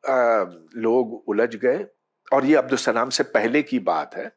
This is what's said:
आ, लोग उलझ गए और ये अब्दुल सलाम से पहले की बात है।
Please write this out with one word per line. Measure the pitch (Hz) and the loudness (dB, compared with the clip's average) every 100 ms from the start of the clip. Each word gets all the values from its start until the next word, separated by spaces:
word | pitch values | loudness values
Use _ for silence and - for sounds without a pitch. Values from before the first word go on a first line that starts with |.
| - | 0
आ, | 131 120 113 90 85 80 117 | 2 4 2 -2 -8 -18 -4
लोग | 113 123 113 117 - | 0 2 0 -6 -4
उलझ | 104 117 110 | 0 0 0
गए | 123 151 202 _ _ _ - | -2 -2 -6 _ _ _ -2
और | 135 135 | 0 4
ये | 151 | 2
अब्दुल | 123 131 | 2 -2
सलाम | - 113 127 | 0 -2 -2
से | - | -2
पहले | - 113 113 139 | -2 0 2 0
की | 147 127 | 0 -4
बात | 90 80 73 - | -2 -4 -4 -10
है। | - | -14